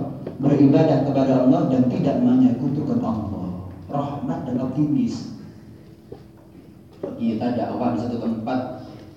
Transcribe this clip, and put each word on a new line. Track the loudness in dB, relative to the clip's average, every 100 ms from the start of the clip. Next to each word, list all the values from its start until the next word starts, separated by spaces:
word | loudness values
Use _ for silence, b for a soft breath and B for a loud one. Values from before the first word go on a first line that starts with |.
| -4 -8 -12 0
beribadah | 2 6 6 6 6 4
kepada | 2 2 2 4
Allah | 4 4 4
dan | 2 2
tidak | 2 0 2
menyekutukan | 4 6 4 4 -2 -2 -2 -2
Allah. | -2 -4 -4 -8 -8 -10 -12 -14 -8
Rahmat | -4 -4 -6 -6 -6 -4
dan | -4
optimis. | -2 0 0 2 0 -4 -10 -14 -18 -20 -20 -20 -20 -20 -20 -20 -20 -20 -20 -20 -20 -20 -20 -12 -10 -4
Kita | -4 -2 -2 -2
dakwah | -4 -2 -2 -2
di | -4
satu | -4
tempat, | -4 -4 -4 -4 -4 -10 B B B